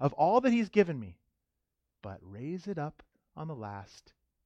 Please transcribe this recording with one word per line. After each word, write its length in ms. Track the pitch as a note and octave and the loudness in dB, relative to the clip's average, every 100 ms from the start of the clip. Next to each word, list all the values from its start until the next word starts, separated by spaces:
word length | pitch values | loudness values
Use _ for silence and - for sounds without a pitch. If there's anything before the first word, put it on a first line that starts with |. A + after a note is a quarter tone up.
of 100 | C#3 | 0
all 300 | - D#3 A#3 | 2 4 6
that 100 | C4 | 4
he's 160 | A#3 G#3 | 2 2
given 320 | G#3 F3+ C#3 | 4 4 2
me, 180 | G2+ - _ _ _ _ _ _ _ _ | -8 -14 _ _ _ _ _ _ _ _
but 180 | G2+ F#2+ | -14 -14
raise 460 | F#2 G2+ C#3 F3+ G3 | -16 -12 -10 -10 -8
it 100 | F3 | -6
up 240 | D3 - - _ _ - | -8 -10 -20 _ _ -12
on 100 | D#3 | -10
the 80 | C#3+ | -8
last 560 | G#2 G2+ G2 - - _ _ _ | -8 -10 -12 -20 -20 _ _ _